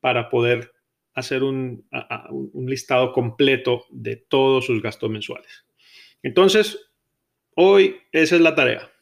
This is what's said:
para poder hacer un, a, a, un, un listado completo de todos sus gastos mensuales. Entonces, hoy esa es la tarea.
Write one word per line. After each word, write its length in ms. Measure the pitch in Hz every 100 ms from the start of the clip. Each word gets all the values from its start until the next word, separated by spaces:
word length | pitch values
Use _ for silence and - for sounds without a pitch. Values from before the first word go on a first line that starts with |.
para 300 | 127 120 117
poder 420 | 120 117 120 113 _ _ _ _
hacer 300 | - 127 131
un, 440 | 135 135 131 120 _
a, 80 | 131
a, 320 | - 120 -
un, 180 | 139 135
un 160 | 143 127
listado 420 | 131 - 127 127
completo 720 | 131 123 113 135 131 127 123 -
de 260 | 131 110 113
todos 480 | _ 139 135 131
sus 180 | 127 117
gastos 280 | 110 - 110
mensuales. 560 | 107 - - _ - _ _ _ - - _
Entonces, 680 | - 175 190 208 214 - _ _ _ _ _ _ _
hoy 460 | - 185 196 190 - _
esa 220 | 160 160
es 60 | 175
la 140 | 165
tarea. 360 | 156 127 110 - _